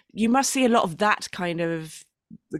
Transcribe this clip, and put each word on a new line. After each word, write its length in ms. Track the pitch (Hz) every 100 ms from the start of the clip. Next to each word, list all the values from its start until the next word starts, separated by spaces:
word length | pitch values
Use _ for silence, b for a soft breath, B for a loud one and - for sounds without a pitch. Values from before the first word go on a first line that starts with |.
| B
You 160 | - 226
must 220 | 254 262
see 140 | 269
a 60 | 254
lot 140 | 233
of 140 | 180 156
that 300 | 208 208 -
kind 280 | - 175 170
of 420 | 165 165 156 - - _ _ - - 156